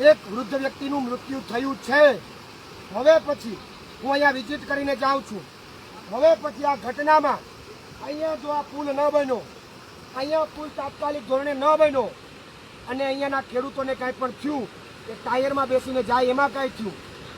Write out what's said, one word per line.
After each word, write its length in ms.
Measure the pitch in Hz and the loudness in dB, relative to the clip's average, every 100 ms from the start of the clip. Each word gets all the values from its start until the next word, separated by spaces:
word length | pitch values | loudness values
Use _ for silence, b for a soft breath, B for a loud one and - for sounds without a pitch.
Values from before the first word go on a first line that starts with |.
| 254 | 6
એક 80 | 208 208 | 6 4
વૃદ્ધ 240 | 214 254 269 | -6 -4 -2
વ્યક્તિનું 400 | 269 - 277 285 | -4 -6 -4 -2
મૃત્યુ 360 | 247 247 - 269 208 | -2 -4 -6 -8 -6
થયું 280 | 233 269 233 - | -4 -2 -4 2
છે. 160 | 269 294 208 - - - - - - - | 6 6 6 -4 -18 -18 -20 -18 -18 -10
હવે 200 | 190 277 320 294 | 0 6 6 4
પછી 320 | 285 226 185 - - - - | -4 -6 -10 -12 -18 -18 -8
હું 100 | 240 | 0
અહીંયા 240 | 277 285 262 | 4 4 2
વિઝિટ 300 | 233 294 214 | -2 -8 -4
કરીને 260 | 285 277 254 | -2 -2 0
જાઉં 260 | 269 269 - | 2 0 -2
છું. 160 | 208 143 - - - - - - | -12 -12 -18 -20 -20 -20 -18 -10
હવે 200 | 214 311 320 | 4 6 6
પછી 240 | 302 214 285 | 2 -2 0
આ 100 | 277 | 0
ઘટનામાં 560 | 214 254 294 311 294 226 - - - - - - | -2 -2 4 6 6 0 -6 -18 -18 -18 -18 -14
અહીંયા 360 | 269 302 320 311 | -10 -4 -4 -4
જો 60 | 294 | -4
આ 120 | 294 285 | -4 -4
પુલ 160 | 277 294 | -6 -4
ન 120 | 269 294 | 0 2
બન્યો, 280 | 294 277 233 160 - - - - - - 254 | 2 2 -2 -6 -16 -20 -20 -20 -20 -14 -8
અહીંયા 360 | 277 320 302 | -2 0 -2
પુલ 160 | - 302 - | -6 -12 -8
તાત્કાલિક 480 | 277 - 294 294 214 | -10 -6 -6 -4 -2
ધોરણે 260 | 262 285 | -2 0
ન 120 | 269 285 311 | 0 4 6
બન્યો 300 | 311 277 202 - - - - - - - - | 6 4 -2 -4 -18 -20 -20 -20 -20 -16 -8
અને 140 | 254 | -4
અહીંયાના 440 | 269 269 277 269 - | -2 -2 -2 -2 -2
ખેડૂતોને 440 | 247 269 269 269 240 | -4 -4 -4 -4 -2
કાંઈ 220 | 254 247 | -4 -2
પણ 140 | 254 202 | -4 -4
થયું, 260 | 285 294 208 - - - - | -4 -4 -6 -10 -18 -16 -14
એ 60 | |
ટાયરમાં 540 | 220 247 254 269 277 262 | -10 -2 0 2 2 2
બેસીને 320 | 254 254 262 | 2 0 -2
જાય 280 | 214 240 254 | 2 4 4
એમાં 180 | 254 285 277 | 4 2 2
કાંઈ 200 | 262 - | -4 -4
થયું 180 | 214 156 - - - | -8 -8 -14 -16 -16